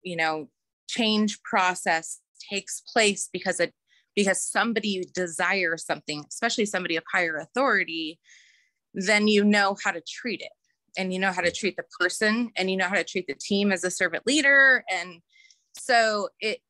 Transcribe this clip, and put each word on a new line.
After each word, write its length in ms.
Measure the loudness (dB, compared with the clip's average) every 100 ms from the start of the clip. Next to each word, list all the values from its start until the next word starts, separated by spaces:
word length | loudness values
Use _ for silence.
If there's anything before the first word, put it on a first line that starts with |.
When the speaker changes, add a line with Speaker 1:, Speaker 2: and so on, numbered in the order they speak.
Speaker 1:
you 140 | -8 -2
know, 340 | -2 -2 -8 _ _ _ -8
change 520 | -2 2 2 0 -2
process 760 | -2 2 2 0 -2 -2 -4 -16 _ _ -8
takes 300 | -8 -8 -14
place 460 | -2 2 2 2 -6
because 280 | -6 -4 -2
it, 140 | -2 _ _ _ _ 0
because 260 | 2 2
somebody 600 | 0 0 0 0 -2 -4 -6
desires 720 | -6 -6 -2 -2 0 -2 -4 -6
something, 380 | -6 -6 -10 -10
especially 380 | -6 -4 0 -2
somebody 300 | -2 -2 -4
of 80 | -2
higher 240 | -2 -2 -4
authority, 840 | -6 -2 2 2 0 -6 -8 -10 _ -20 _ _ _ _ _
then 340 | -4 2 4 6
you 160 | 6
know 320 | 6 4 2 0
how 80 | -4
to 100 | -6
treat 380 | -12 -10 -8 -8
it, 100 | -12 _ _ _ _ -6
and 140 | -4
you 60 | 0
know 120 | -2
how 100 | 0
to 80 | -2
Speaker 2:
Mm. 40 |
Speaker 1:
treat 220 | 0 -4 -4
the 80 | -14 -4
person, 500 | -4 0 0 2 -2 -2
and 140 | -2
you 60 | 0
know 120 | 0
how 80 | 0
to 80 |
treat 220 | -2 -6 -6
the 60 |
team 360 | -10 -2 2 2
as 120 | 2
a 60 | -2
servant 340 | -2 -2 -2 0
leader. 580 | 2 4 6 6 4 0
And 320 | -6 -6 -14 _ _ _ _ _
so 560 | -14 2 4 4 0 -4 _
it 200 | -6 -6